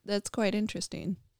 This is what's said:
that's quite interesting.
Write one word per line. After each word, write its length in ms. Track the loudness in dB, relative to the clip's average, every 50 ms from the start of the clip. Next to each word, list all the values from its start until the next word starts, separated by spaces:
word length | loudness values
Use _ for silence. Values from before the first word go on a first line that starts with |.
| _
that's 260 | -2 0 0 0 -2
quite 240 | 0 2 2 4 4
interesting. 640 | 2 2 0 -2 -4 -6 -6 -6 -4 -2 -2 -4 -4 -6 -14 _